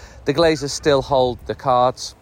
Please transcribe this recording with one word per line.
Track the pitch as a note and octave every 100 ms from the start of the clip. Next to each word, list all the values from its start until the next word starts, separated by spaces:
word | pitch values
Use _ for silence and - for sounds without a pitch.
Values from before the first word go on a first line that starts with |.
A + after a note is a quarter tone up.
| - - -
The |
Glazers | D3 E3 D#3 C#3+
still | - - C#3
hold | C3 C#3 B2+ A#2+ -
the |
cards. | - C#3 B2 B2+ B2 - -